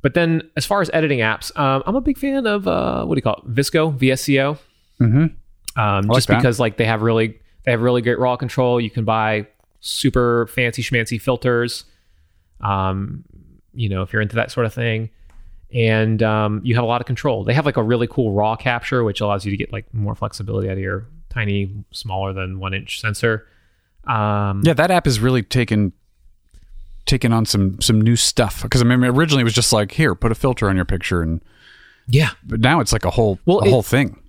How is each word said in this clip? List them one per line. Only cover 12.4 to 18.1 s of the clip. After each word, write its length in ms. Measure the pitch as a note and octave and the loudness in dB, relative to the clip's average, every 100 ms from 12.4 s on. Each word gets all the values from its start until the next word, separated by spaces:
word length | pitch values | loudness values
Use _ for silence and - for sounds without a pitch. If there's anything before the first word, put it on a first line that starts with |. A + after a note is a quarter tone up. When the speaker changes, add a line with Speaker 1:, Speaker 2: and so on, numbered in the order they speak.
| _ - | _ -8
Speaker 1:
um, 640 | G2+ G2 F#2+ F#2+ G2+ - - - - - _ | -2 0 0 -2 -6 -10 -16 -20 -20 -20 _
you 140 | B2 A2 | -6 -4
know, 140 | F#2+ | -4
if 100 | F#2 | -4
you're 100 | A2 | -2
into 140 | G#2 A2+ | -2 -2
that 160 | A2+ | -4
sort 140 | - A2+ | -2 -4
of 80 | |
thing. 360 | - A#2 A2 A2+ _ - - - - - | -2 -4 -4 -6 _ -20 -20 -20 -20 -8
And, 480 | A#2+ A2+ A2 A2 A2 | 0 2 2 2 2
um, 380 | A2 G#2+ G#2+ G#2+ | 2 2 0 -2
you 120 | B2 A#2 | 0 0
have 80 | |
a 40 | A#2 | 0
lot 140 | A#2+ | -2
of 60 | A#2+ | -4
control. 360 | B2 D3+ G#2+ | -4 -2 -2
They 100 | G2+ | 0
have, 120 | B2+ D3 | 0 0
like, 100 | - | 0
a 80 | |
really 240 | A2 A#2+ | 0 0
cool 240 | A#2 | 0